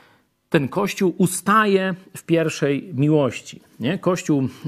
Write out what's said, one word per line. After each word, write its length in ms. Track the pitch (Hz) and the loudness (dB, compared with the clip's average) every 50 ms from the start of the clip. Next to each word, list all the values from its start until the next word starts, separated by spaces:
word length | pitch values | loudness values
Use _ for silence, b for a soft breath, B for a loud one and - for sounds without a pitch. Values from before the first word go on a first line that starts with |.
| B B B B B B _ _ _ - | B B B B B B _ _ _ -2
ten 200 | - 156 139 - | 0 0 0 -2
Kościół 460 | - 185 202 - - - 196 175 - - | -2 -4 -4 -4 -2 -2 -2 0 2 2
ustaje 760 | 185 170 - - - 196 208 220 214 202 196 190 185 190 180 185 - - - | 0 0 0 -2 0 2 2 4 4 4 2 2 0 -2 -4 -6 -10 -18 -20
w 60 | - | -10
pierwszej 680 | - - 170 160 160 156 - - 156 139 143 135 - 190 151 | -4 0 2 2 2 0 -2 -2 0 0 0 -2 -4 -6 -2
miłości, 640 | 123 147 151 156 147 139 117 - - - - - - _ _ _ - | 0 2 4 4 4 2 0 -2 -6 -12 -16 -20 -20 _ _ _ -6
nie? 180 | 107 139 196 196 | -4 -4 -4 -2
Kościół 500 | - 180 185 180 - - 151 139 131 127 B B B | -2 -2 -2 -2 0 0 0 0 0 -2 B B B